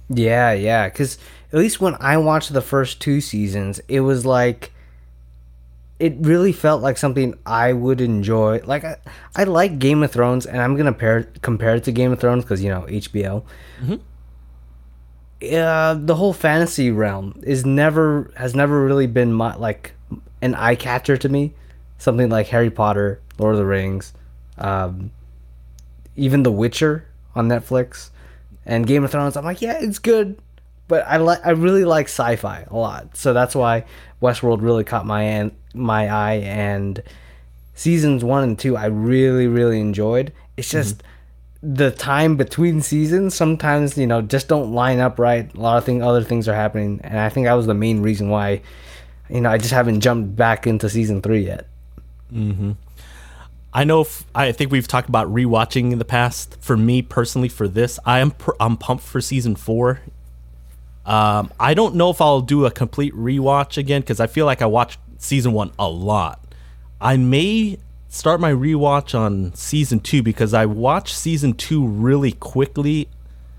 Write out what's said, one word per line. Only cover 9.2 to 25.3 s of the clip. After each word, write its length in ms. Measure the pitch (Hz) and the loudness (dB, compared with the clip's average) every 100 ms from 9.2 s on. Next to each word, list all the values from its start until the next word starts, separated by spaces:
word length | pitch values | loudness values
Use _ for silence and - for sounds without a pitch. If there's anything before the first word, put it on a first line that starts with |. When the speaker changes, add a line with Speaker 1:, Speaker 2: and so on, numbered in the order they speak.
| - - | -10 -2
Speaker 1:
I 80 | |
like 340 | 190 170 196 143 | 2 2 2 2
Game 240 | 135 151 | 2 2
of 80 | 143 | 2
Thrones, 360 | 120 123 127 - | 2 2 0 -2
and 140 | 123 | -2
I'm 140 | 123 139 | 0 2
gonna 160 | 143 | 0
pair, 360 | - 110 113 - - | 0 0 0 -2 -8
compare 340 | - 113 113 117 | -4 0 0 0
it 80 | |
to 80 | 131 | 0
Game 180 | 120 127 | 0 0
of 60 | 120 | 2
Thrones 260 | 120 123 | 0 0
'cause, 160 | 117 95 | -2 -4
you 80 | 98 | -2
know, 160 | 92 73 | -4 -6
H 240 | 104 - | -8 -6
B 120 | 107 98 | -6 -4
O. 180 | 104 - - - - | -6 -10 -20 -20 -8
Speaker 2:
Mm-hmm. 140 | 127 214 - - - - - - - - - - - - - - - | -6 -6 -10 -20 -20 -20 -20 -20 -20 -20 -20 -20 -20 -20 -20 -12 -4
Speaker 1:
Uh, 420 | 160 160 160 160 156 | 0 2 2 2 0
the 160 | 156 | 0
whole 180 | 160 196 | 2 0
fantasy 580 | - 156 160 170 - 123 | 0 0 2 0 0 0
realm 500 | 107 107 98 98 - | 2 0 -2 -10 -8
is 240 | - 135 135 | -4 -2 2
never, 640 | 139 156 156 156 147 - - | 2 2 2 2 0 -4 -8
has 180 | 127 | -4
never 300 | 135 143 147 | 0 2 2
really 240 | 135 139 127 | 2 2 2
been 240 | 120 120 | 2 2
my, 240 | 113 113 92 | 0 -2 -4
like, 360 | 110 107 - - - - - - | -6 -6 -14 -20 -16 -16 -16 -6
an 140 | 127 | -4
eye 220 | - 117 120 | 0 0 0
catcher 400 | - 123 - 135 | 0 -2 0 0
to 120 | 135 | 0
me. 240 | 139 147 - - - - - | 0 -2 -6 -20 -20 -20 -4
Something 300 | 135 120 120 | 0 2 2
like 160 | 110 104 | 2 2
Harry 220 | 120 117 | 2 0
Potter, 500 | 113 104 101 101 98 - - | 2 0 2 -2 -4 -12 -2
Lord 160 | 107 | 0
of 40 | 104 | 2
the 80 | 98 | 0
Rings, 460 | 98 95 95 - - - - - - | 0 -2 -6 -8 -18 -20 -20 -20 -10
um, 520 | 98 95 92 92 98 - - | -6 -4 -4 -8 -12 -16 -20